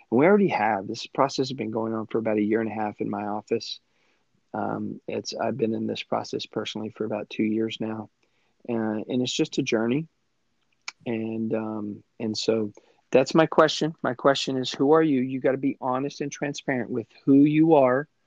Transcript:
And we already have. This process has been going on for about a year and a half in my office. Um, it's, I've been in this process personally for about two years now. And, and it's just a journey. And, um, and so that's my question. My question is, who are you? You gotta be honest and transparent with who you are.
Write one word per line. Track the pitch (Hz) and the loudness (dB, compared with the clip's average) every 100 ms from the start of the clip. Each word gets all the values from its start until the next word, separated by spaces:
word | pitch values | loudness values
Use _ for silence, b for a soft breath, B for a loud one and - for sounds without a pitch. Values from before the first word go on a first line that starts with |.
| b | b
And | 117 | 4
we | 170 | 6
already | 208 180 | 6 4
have. | 104 107 101 104 | 2 0 0 -4
This | 113 - | -8 -6
process | - 135 - 131 | 0 0 0 -4
has | 131 | -4
been | 110 | -6
going | 113 113 | -4 -4
on | 110 107 | -4 -4
for | 117 | -2
about | 113 107 | 0 0
a | |
year | 104 113 | 2 2
and | 110 | 0
a | |
half | 113 107 - | -4 -6 -6
in | 110 | -6
my | 104 104 | -6 -6
office. | 104 - 117 - - _ _ _ _ _ _ _ | -8 -4 -6 -4 -14 _ _ _ _ _ _ _
Um, | 107 104 107 104 104 - | -6 -6 -6 -8 -10 -8
it's, | 110 - | -8 -8
I've | - 113 120 | -6 -4 -2
been | 113 | -2
in | 110 110 | -2 -4
this | 107 | -6
process | - 113 110 113 - | -6 -6 -6 -8 -8
personally | 110 107 110 107 | -8 -8 -8 -10
for | - 110 | -8 -6
about | 104 - | -6 -8
two | - | -4
years | 110 107 113 - | -2 -2 -4 -6
now. | 110 110 113 _ _ _ _ _ - | -8 -8 -12 _ _ _ _ _ -6
And, | 113 110 107 - | -4 -2 -4 -4
and | 123 | -4
it's | 127 | -2
just | - 156 - | -4 -4 -4
a | |
journey. | 131 113 117 139 160 _ _ _ _ _ _ _ - _ 127 | -2 0 0 -2 -4 _ _ _ _ _ _ _ -18 _ -8
And, | 113 110 113 110 | -6 -4 -4 -4
um, | 110 110 107 104 107 _ - | -4 -4 -6 -8 -12 _ -8
and | 113 107 | -6 -2
so | - 110 104 - b b - | 0 0 -2 -8 b b 0
that's | 127 139 | 2 4
my | 165 160 | 4 4
question. | - 156 - 151 160 | 6 4 2 -4 -2
My | 127 | -6
question | 127 143 139 - 131 | 2 2 2 0 -4
is, | 123 | -4
who | - 135 | 0 4
are | 160 | 6
you? | 160 131 | 6 2
You | 131 131 | 0 0
gotta | 135 131 | 0 0
be | 139 - | -2 -2
honest | 127 127 143 - | -4 -4 -4 -6
and | 143 | -10
transparent | - 143 143 - 127 107 | -6 -6 -6 -4 -4 -2
with | 123 113 _ - | -6 -8 _ 6
who | 139 | 8
you | 147 156 160 147 | 8 6 6 8
are. | 127 131 151 _ | 6 2 -2 _